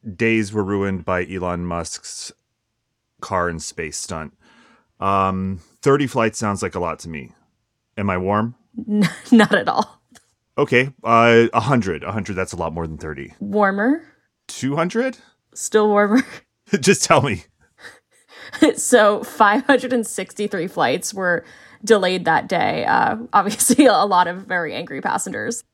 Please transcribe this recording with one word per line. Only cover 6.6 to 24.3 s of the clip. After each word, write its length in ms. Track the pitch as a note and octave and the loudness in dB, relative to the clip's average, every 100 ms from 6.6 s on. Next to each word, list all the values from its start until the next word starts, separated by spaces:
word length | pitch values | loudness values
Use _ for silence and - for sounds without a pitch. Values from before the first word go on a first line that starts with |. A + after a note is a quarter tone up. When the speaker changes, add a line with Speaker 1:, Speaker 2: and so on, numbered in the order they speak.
Speaker 1:
like 120 | F#2+ | -4
a 60 | F#2 | -4
lot 180 | F2 D#2 | -6 -6
to 80 | F2+ | -10
me. 240 | D#2 A#1+ _ _ _ _ _ _ - | -12 -14 _ _ _ _ _ _ -4
Am 140 | G2+ | -2
I 80 | F2+ | 0
warm? 360 | F#2 G#2 A#2 A#2+ _ - - | 0 0 -2 -8 _ -14 -4
Speaker 2:
N-, 220 | G#3 F3+ - | 0 0 -2
<laughs> 120 | - | 4
not 220 | A#3 G#3 | 4 6
at 120 | G3 - | 2 0
all. 360 | - G#3+ _ _ _ _ _ _ - | -2 -2 _ _ _ _ _ _ -4
Speaker 1:
Okay, 340 | C#3+ B2 C3+ - | 2 2 2 -4
uh, 440 | A#2 A#2 A#2 A#2 A#2 | 2 6 8 8 6
a 60 | A#2 | 2
hundred. 440 | G#2+ C3 F#2+ D#2 | 2 0 0 -6
A 80 | D#2 | -6
hundred, 220 | G#2+ F#2 | -8 -6
that's 180 | F#2 F#2 | -4 -6
a 40 | E2+ | -4
lot 180 | E2 | -6
more 120 | E2 E2 | -6 -8
than 120 | D#2 | -8
thirty. 340 | D#2 C#2+ C2+ _ | -10 -10 -14 _
Speaker 2:
Warmer. 640 | G3+ G#3 G3+ G3 A3+ D#4+ - _ _ _ - | -6 0 0 0 -2 -2 -6 _ _ _ -20
Speaker 1:
Two 300 | - B2+ C#3+ | -8 -4 -2
hundred? 400 | F3 A3+ C4 A#3+ _ _ _ | -2 -2 -4 -8 _ _ _
Speaker 2:
Still 340 | - - G#3+ G#3+ | -14 0 2 4
warmer. 340 | G#3 G#3 A#3+ - - | 2 4 2 0 -14
<laughs> 140 | _ _ | _ _
Speaker 1:
<laughs> 220 | _ G3 | _ 0
Just 240 | C3+ G3 | 2 2
tell 180 | - D3+ | 4 2
me. 220 | C#3 F#2 - | 2 -4 -8
Speaker 2:
<laughs> 1300 | _ _ _ - - _ _ _ - - - D4+ - | _ _ _ -20 -20 _ _ _ -20 -18 2 2 2
So 460 | - A#3+ G#3 G#3 | 2 6 6 2
five 420 | - - G#3 A3 | -6 2 4 4
hundred 300 | - C4 C4 | 2 2 2
and 120 | B3 G#3+ | -4 -4
sixty-three 600 | - F#3+ - G#3 F#3+ E3+ | -8 -10 -8 -6 -4 -6
flights 480 | F3 B2+ F3+ - | -2 0 -2 -6
were 320 | G3 F#3 E3+ - - - _ | -4 -2 -2 -6 -20 -20 _
delayed 440 | G#3 G#3+ F3+ F#3 E3 | 2 2 4 -2 0
that 200 | D#3+ - | 0 0
day. 380 | F#3 - - | -2 -2 -2
Uh, 340 | - - - A3 A#3 | 0 2 0 -2 0
obviously, 540 | G3+ F#3+ G#3 - B3 C4+ | 0 0 -2 0 4 6
<laughs> 0 | |
a 180 | F#3 | 4
lot 240 | G3+ F#3 | 4 2
of 160 | F3 | 2